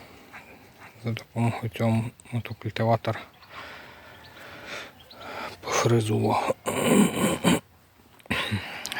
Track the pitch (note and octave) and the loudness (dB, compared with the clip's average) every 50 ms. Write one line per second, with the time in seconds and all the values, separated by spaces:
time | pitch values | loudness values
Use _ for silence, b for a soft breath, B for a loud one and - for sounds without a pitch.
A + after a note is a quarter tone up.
0 | B B B B B B B B B B B B B B B B B B B - | B B B B B B B B B B B B B B B B B B B -8
1 | A2+ A#2 A2+ - - - - A#2+ A#2 A#2 - - - A2+ - - A#2+ A2+ A2+ A2+ | -6 -4 -4 -6 -6 -8 -2 0 0 0 0 -2 -4 -6 -4 0 2 2 2 2
2 | A2+ B2 - - - - - A#2 - - A2+ - - A2+ - - A#2 A2+ A#2 A2+ | 0 -2 -6 -14 -14 -6 -6 -6 -4 -6 -10 -8 -8 -6 -2 0 2 2 2 2
3 | - A#2 G#2+ - - - - - B B B B B B B B B B B B | 2 -2 -4 -4 -6 -14 -20 -20 B B B B B B B B B B B B
4 | B B B B B B B B B B B B B B B B B B B B | B B B B B B B B B B B B B B B B B B B B
5 | - - B B B B B B B B B B - - - - - A#2 A#2 A#2 | -20 -20 B B B B B B B B B B -8 -2 0 2 4 4 4 4
6 | A2 G#2+ G#2+ A2 A2 G#2+ G#2 G2+ - - - - - - - - - A3+ - G3+ | 4 2 0 2 2 2 0 0 0 -2 -4 -4 -4 -4 -2 0 4 6 8 8
7 | G3+ F3 - - - F#3 - - - F3 - - - - - - _ _ _ _ | 8 6 4 2 0 0 0 2 4 4 4 4 0 -6 -20 -20 _ _ _ _
8 | - _ - - - - - B B B G#2+ F#2+ B B B B B B - - | -20 _ -20 -16 -8 -6 -4 B B B -4 -4 B B B B B B -6 -4